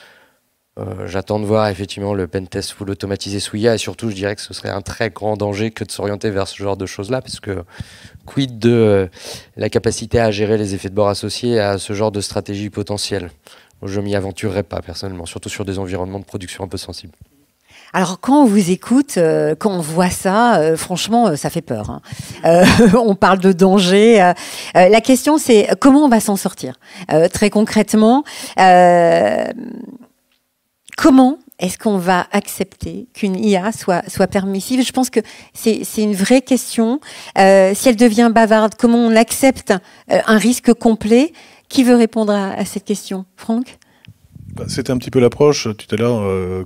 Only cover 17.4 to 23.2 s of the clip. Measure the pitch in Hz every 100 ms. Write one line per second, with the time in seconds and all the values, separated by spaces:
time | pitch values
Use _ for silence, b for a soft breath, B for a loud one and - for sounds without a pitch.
17.4 | _ _ b b b 170 175 185 - 285
18.4 | 262 202 170 185 - 254 285 190 160 156
19.4 | 151 160 208 180 151 160 180 - 190 202
20.4 | 240 190 156 160 - 175 - 233 220 147
21.4 | 156 170 - 113 107 127 B B B B
22.4 | 160 170 185 180 226 220 233 190